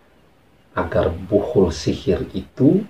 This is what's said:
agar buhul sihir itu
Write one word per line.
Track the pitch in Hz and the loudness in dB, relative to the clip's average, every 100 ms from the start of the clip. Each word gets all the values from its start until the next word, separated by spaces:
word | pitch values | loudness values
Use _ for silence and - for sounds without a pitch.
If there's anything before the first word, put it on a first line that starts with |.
| _ _ _ _ _ _ _ - | _ _ _ _ _ _ _ -6
agar | 87 90 - | -4 -2 -2
buhul | 85 92 101 - 107 87 | -4 -2 0 2 2 2
sihir | - - - - 82 - 95 | 0 -4 -4 -2 -2 -2 -8
itu | - - 135 190 214 | -10 2 4 4 0